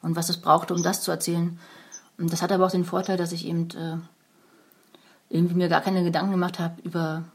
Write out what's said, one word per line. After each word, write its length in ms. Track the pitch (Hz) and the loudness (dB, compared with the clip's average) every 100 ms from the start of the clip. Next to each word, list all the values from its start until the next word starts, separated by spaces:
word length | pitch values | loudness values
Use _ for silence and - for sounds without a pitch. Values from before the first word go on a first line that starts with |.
und 160 | 165 165 | -2 -2
was 140 | 170 | -2
es 80 | 175 | -2
brauchte, 360 | - 160 - | 4 4 4
um 80 | 175 | 0
das 200 | 170 - | 0 0
zu 80 | - | -2
erzählen. 480 | 165 - 170 170 170 - - - - - - | -2 0 0 0 -4 -16 -20 -20 -20 -20 -4
Und 140 | 170 | -2
das 100 | 170 | 0
hat 100 | 175 | 2
aber 140 | 190 185 | 4 4
auch 40 | |
den 140 | 185 | 2
Vorteil, 320 | 170 185 190 185 | 0 -2 -2 -2
dass 160 | 170 | -2
ich 140 | 170 170 | -4 -4
eben, 240 | 170 165 | -2 -4
äh, 280 | - 165 165 170 _ _ _ _ _ _ _ _ - _ _ _ | -6 -6 -6 -10 _ _ _ _ _ _ _ _ -20 _ _ _
irgendwie 260 | 165 175 | 0 2
mir 140 | 175 175 | 2 2
gar 120 | 165 | 2
keine 240 | - 185 | 2 2
Gedanken 260 | 175 165 190 | 2 2 0
gemacht 280 | 185 175 185 | 0 0 -2
hab 200 | 170 170 | -6 -6
über 440 | 175 170 160 156 165 | -8 -4 -2 -4 -8